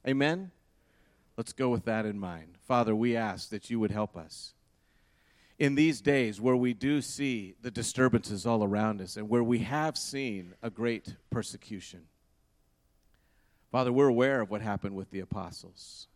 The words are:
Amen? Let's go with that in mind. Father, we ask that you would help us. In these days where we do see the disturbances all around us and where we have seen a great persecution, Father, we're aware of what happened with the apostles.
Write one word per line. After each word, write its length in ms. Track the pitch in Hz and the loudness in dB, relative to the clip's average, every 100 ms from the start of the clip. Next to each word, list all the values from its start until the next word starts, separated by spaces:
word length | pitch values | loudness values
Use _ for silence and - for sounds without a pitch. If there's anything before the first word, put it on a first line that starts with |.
| 127 | 0
Amen? 440 | 135 143 175 190 _ _ _ _ _ _ _ _ - | 2 2 0 -6 _ _ _ _ _ _ _ _ -10
Let's 160 | 110 | -10
go 160 | - 131 | -2 0
with 160 | 117 | 0
that 220 | - 110 107 | 0 -2 -2
in 120 | 101 | -4
mind. 380 | 92 85 80 - | -8 -10 -16 -20
Father, 340 | - 123 113 107 | 0 2 4 2
we 180 | 120 | 2
ask 360 | 117 110 92 - | 2 -2 -6 -8
that 180 | 104 - | -10 -4
you 100 | 117 | -2
would 100 | 107 | 0
help 260 | 104 107 87 | 0 -4 -6
us. 380 | 80 - - _ _ _ _ _ _ _ _ _ _ _ | -16 -16 -18 _ _ _ _ _ _ _ _ _ _ _
In 160 | 143 | 2
these 260 | 139 160 127 | 6 4 4
days 400 | 143 139 117 101 | 2 2 2 0
where 160 | 123 127 | 2 4
we 160 | 123 | 2
do 300 | 110 135 147 | 0 0 0
see 520 | 120 - 139 117 95 - | -2 -4 -2 -2 -6 -10
the 100 | 123 | -8
disturbances 760 | 113 113 - 131 113 - 101 117 | -6 -4 4 4 4 0 -4 0
all 180 | 113 | 2
around 380 | 101 104 110 104 | 2 2 0 -2
us 160 | 92 110 | -8 -10
and 100 | 107 | 2
where 160 | 120 | 2
we 140 | 117 120 | 4 2
have 400 | 101 147 156 - | 0 -2 -2 -4
seen 560 | - 139 131 98 90 92 | -8 -6 -4 -6 -10 -10
a 80 | 117 | -10
great 460 | 104 117 113 - 95 _ | -2 -2 -2 -8 -18 _
persecution, 800 | 120 104 104 - 101 - 92 80 _ _ _ _ _ _ _ _ _ _ _ _ _ _ _ _ | -6 -6 -12 -12 -12 -12 -20 _ _ _ _ _ _ _ _ _ _ _ _ _ _ _ _ _
Father, 220 | 127 127 | 0 2
we're 160 | 123 139 | 6 6
aware 320 | 120 131 135 | 6 4 2
of 80 | 101 | -2
what 140 | 104 | -4
happened 340 | 110 101 101 98 | -4 -4 -4 -8
with 140 | 98 | -8
the 100 | 98 | -10
apostles. 880 | 92 101 90 - 87 - - - - | -8 -8 -8 -12 -20 -20 -20 -20 -20